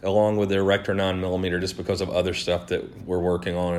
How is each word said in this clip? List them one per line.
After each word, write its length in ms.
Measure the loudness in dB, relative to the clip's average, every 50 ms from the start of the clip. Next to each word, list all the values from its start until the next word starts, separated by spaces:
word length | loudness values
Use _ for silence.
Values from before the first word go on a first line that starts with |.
along 360 | 0 2 4 4 4 4 4 2
with 100 | 2 2
the 80 | 2 2
Erector 360 | 4 4 2 2 2 -2 0
nine 260 | 0 0 0 0 0
millimeter 400 | -2 -2 0 0 0 0 0 -2
just 160 | -2 -4 -6
because 240 | -6 -4 -4 -2 -2
of 100 | -2 -2
other 240 | 0 0 0 0 -2
stuff 340 | -2 -2 -2 -2 -2 -2 -2
that 380 | -4 -4 -4 -6 -12 -14 -8
we're 140 | -4 -2 0
working 380 | 2 2 0 0 -2 -2 -2 -2
on 160 | 0 0 0